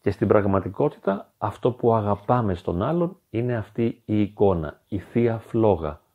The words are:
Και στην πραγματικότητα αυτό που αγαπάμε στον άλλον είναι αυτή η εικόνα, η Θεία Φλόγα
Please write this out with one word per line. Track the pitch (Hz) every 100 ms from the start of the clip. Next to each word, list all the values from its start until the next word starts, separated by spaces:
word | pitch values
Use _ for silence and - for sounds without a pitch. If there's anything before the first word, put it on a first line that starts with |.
Και | -
στην | 92 107
πραγματικότητα | 104 101 98 90 95 147 - - 196 - _
αυτό | 104 - 127
που | 123 120
αγαπάμε | 113 104 101 - 123 110
στον | 87 - 87
άλλον | 117 170 170 - _
είναι | 113 123 120
αυτή | 101 - 117 -
η | - 107
εικόνα, | 101 - 101 90 76 - _
η | 101
Θεία | - 120 117 113
Φλόγα | - 113 110 92 78 76 _